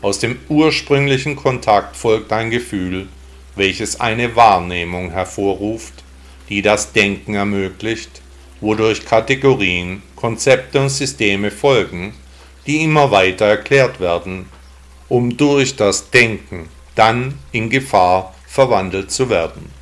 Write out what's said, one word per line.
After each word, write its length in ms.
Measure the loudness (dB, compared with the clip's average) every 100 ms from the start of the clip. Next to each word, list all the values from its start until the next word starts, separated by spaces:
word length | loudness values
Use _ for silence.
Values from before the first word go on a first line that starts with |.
Aus 180 | -4 -4
dem 180 | -6 -6 -2
ursprünglichen 880 | 2 2 0 0 0 2 0 -2 -4
Kontakt 580 | -4 -2 2 2 0 -6
folgt 380 | -2 -2 -2
ein 160 | -4 -2
Gefühl, 580 | -4 -4 -6 -6 -6 -10 -18 -20 -20 -20 -2
welches 460 | -2 0 -8 -4
eine 340 | -4 -2 -2 6
Wahrnehmung 760 | 6 6 0 -6 -6 -6 -8
hervorruft, 920 | -6 -8 -4 -2 -2 -6 -8 -12 -20 -20 -20 -20 -20 -6
die 120 | -2
das 300 | 2 0 0
Denken 440 | 0 0 -2 -6 -4
ermöglicht, 840 | -2 -2 -4 -6 -6 -6 -10 -20 -20 -20 -20 -8
wodurch 460 | -2 0 0 0 2
Kategorien, 960 | 0 2 2 2 2 0 -2 -6 -10 -16 -8
Konzepte 640 | -6 -2 2 2 2 -2
und 80 | -2
Systeme 640 | -2 -6 0 0 0 -2
folgen, 600 | 0 2 2 0 -8 -12 -14 -20 -20 -20 -16 -4
die 160 | -2
immer 280 | 2 2 4
weiter 340 | 4 2 2 2
erklärt 560 | 2 2 2 2 0
werden, 480 | -2 -2 -4 -12 -14 -20 -20 -20 -20 -20 -4
um 300 | -2 -2 0
durch 400 | 2 2 0 0
das 320 | 0 0 2
Denken 580 | 2 2 0 -10 -14 -14 -20 -10 4
dann 440 | 4 4 -4 -10 -8
in 160 | -6 -2
Gefahr 640 | -2 2 2 4 2 -2 -16 -8
verwandelt 640 | 0 2 2 0 -6 -6
zu 200 | -4 0
werden. 420 | 0 -2 -8 -20 -20